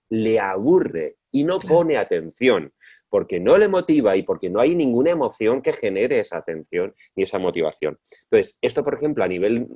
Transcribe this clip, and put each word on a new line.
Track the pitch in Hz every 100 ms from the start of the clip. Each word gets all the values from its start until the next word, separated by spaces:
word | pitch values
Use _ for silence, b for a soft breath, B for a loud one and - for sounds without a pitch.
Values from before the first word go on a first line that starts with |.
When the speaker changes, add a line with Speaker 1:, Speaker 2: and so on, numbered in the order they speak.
| _
Speaker 1:
le | 113 110 110
aburre | 98 95 127 180 117 82 76 - _
y | 135
no | 156 185
Speaker 2:
Claro. | - 165
Speaker 1:
pone | 165 127
atención, | 98 87 82 - 127 95 69 _ b b _
porque | 101 85 87
no | 101 185
le | 208
motiva | 185 175 151 104 95
y |
porque | 95 95 90
no | 101
hay | 143
ninguna | 175 135 120 160
emoción | 170 117 - 110 131
que | 156
genere | 151 107 95 123 127
esa | 101 82
atención | - 80 - 87 101 b b -
y |
esa | 95 95
motivación. | 90 85 78 - 76 67 b b
Entonces, | b 110 95 -
esto, | 123 147
por | 143
ejemplo, | 135 151 131
a | 92
nivel | 87 101 117 120